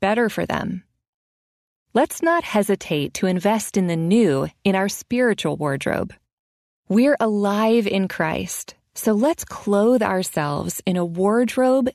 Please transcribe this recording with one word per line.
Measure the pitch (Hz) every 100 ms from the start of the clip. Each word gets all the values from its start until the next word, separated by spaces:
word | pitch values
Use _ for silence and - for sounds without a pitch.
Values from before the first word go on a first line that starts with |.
better | 196 220 226
for | - 175
them. | - - 185 - _ _ _ _ _ _ _ _ _ _
Let's | 220 311 -
not | 330 339
hesitate | - 214 202 196 - 156 143
to | - 185
invest | 180 202 220 - 202
in | 180
the | 165
new | 165 220 202 135 151 _
in | 196
our | 190 196
spiritual | - - 240 247 196 160 147
wardrobe. | 151 139 - - - - _ _ _ _ _ _ -
We're | 202 269 285
alive | 226 208 202 208 220 233 202
in | 196 185
Christ, | - 160 - 185 - - - _
so | - 226
let's | 208 269 339 -
clothe | - - 202 220 254
ourselves | 202 190 180 - 147 143 170 -
in | - 180
a |
wardrobe | 175 170 196 226 240 - 254 262 254